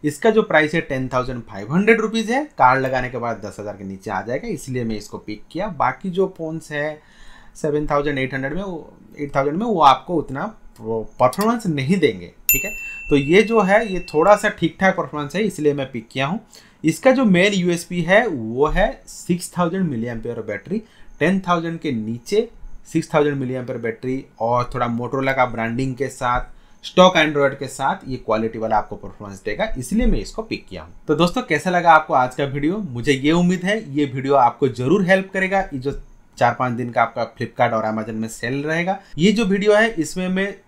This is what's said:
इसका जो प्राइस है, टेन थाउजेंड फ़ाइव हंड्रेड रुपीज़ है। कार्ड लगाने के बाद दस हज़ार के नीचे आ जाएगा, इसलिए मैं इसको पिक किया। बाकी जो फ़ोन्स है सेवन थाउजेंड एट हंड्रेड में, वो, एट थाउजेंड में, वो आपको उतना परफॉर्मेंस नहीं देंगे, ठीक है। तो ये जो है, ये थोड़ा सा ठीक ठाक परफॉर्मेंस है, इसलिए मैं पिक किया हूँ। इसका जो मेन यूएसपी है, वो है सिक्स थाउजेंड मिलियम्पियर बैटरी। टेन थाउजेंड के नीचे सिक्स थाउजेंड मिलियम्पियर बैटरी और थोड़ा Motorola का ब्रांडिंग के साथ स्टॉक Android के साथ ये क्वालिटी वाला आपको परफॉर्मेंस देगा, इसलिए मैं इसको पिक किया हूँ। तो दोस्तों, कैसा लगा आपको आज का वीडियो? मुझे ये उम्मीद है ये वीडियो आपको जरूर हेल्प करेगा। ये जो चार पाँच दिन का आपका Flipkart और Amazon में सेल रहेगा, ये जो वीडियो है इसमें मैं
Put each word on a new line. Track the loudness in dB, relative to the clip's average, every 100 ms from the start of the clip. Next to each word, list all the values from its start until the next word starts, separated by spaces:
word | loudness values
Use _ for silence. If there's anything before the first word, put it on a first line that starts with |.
इसका | -4 0 2
जो | 2
प्राइस | 4 2 2
है, | 0
टेन | -2 -4 -2
थाउजेंड | -2 -2 -6
फ़ाइव | -10 -12 -2
हंड्रेड | 0 4 4
रुपीज़ | 2 -2 0
है। | -2 -2 4
कार्ड | 4 6
लगाने | 0 -2 -4
के | -6
बाद | -6 -6
दस | -10 -10
हज़ार | -12 -10
के |
नीचे | -12 -10 -6
आ | -6
जाएगा, | -4 -6 -6
इसलिए | -10 -6 -6
मैं | -4 -6
इसको | -8 -14
पिक | -12 -12 -10
किया। | -8 -8
बाकी | -2 -2 -2 -6
जो | -2 -2 -2
फ़ोन्स | -10 -10 -8
है | -6 -4 -6 _ -20 -20 -20 -20 -6
सेवन | -2 -2 0
थाउजेंड | 0 0 -2
एट | -2
हंड्रेड | -4 -4
में, | -6
वो, | -8 -10 -14 -20 -20 -10
एट | -4 0
थाउजेंड | 0 0
में, | 0
वो | 6
आपको | 6 6 2 -4
उतना | -4 -6 -8 -10 -20 -14
परफॉर्मेंस | -6 -6 -6 2 2 4 0 0 -2
नहीं | -2 2 4
देंगे, | 4 0 -12 _ -4
ठीक | -2
है। | -2 -8 -12 -14 0
तो | 2
ये | 4 4
जो | 4 2
है, | 4 4 2
ये | -6 -4
थोड़ा | 2 6 6
सा | 4
ठीक | -2 -4 2
ठाक | 0 2
परफॉर्मेंस | -4 -6 -6 -2
है, |
इसलिए | -4 0 0
मैं | 0 -6
पिक | -10 -10
किया | -4 -2
हूँ। | -4 -8 -20 _ _
इसका | -2 4 4
जो | 6 6
मेन | 6 4
यूएसपी | 4 0 0 -4 -4
है, | 4 4 4
वो | -4 -6 0 2
है | 2 0 -2 -18
सिक्स | -20 -4 -4 -2 -2
थाउजेंड | -2 0 -2
मिलियम्पियर | -2 -6 -6 -8 -8
बैटरी। | -6 -8 -6 -8 -8 _ -20 -2
टेन | 0 0 0
थाउजेंड | 0 0 -6
के | -4
नीचे | -4 -6 -8 0 0 0 -8 -14 -14 -4
सिक्स | -4 0
थाउजेंड | 2 2 0
मिलियम्पियर | -4 -6 -6 -6
बैटरी | -6 -6 -6 -6 -8 _
और | 0 0 -2
थोड़ा | -2 -2
Motorola | -2 -4 -2 0 2
का | 0
ब्रांडिंग | 0 -4 -2 -4 -4
के | -6
साथ | -4 -2 -2 -4 -14 -20 -20
स्टॉक | -2 8 8 8
Android | 2 2 2 0
के | -10
साथ | -4 -2 -2 -6
ये | -10
क्वालिटी | -2 0 0 -4
वाला | 0 0
आपको | -2 -10
परफॉर्मेंस | -14 -14 -16 -10
देगा, | -8 -4 -4 -4
इसलिए | -2 2 2
मैं | 2
इसको | -2 -10
पिक | -8 -8 -8
किया | -16
हूँ। | -16 -16 -2
तो |
दोस्तों, | 2 2 0
कैसा | -2 -2 0
लगा | 2 6
आपको | 4 4
आज | 0 0
का | -2 -4
वीडियो? | -2 -2 -2
मुझे | -6 -4 0
ये | 2 4
उम्मीद | 4 4 2
है | -2 -4 -4
ये | -2 -2
वीडियो | -2 2 4
आपको | 4 2 -2
जरूर | 0 2 2 4
हेल्प | 2 2
करेगा। | -4 -2 -2
ये | -2 -6
जो | -6 -8 -14 -20 _ 0
चार | 0
पाँच | 2 -2
दिन | -2 -4
का | 0
आपका | 0 -2 -8
Flipkart | -6 -10 0 0
और | 2 -2
Amazon | -4 -6
में | -6 -8
सेल | -6 -6 -4
रहेगा, | -4 -4 -2 -6 -8 2
ये | 2
जो | 4
वीडियो | 2 2 4
है | 4 4
इसमें | 0 -6 -4 -4
मैं | -2 -4 -6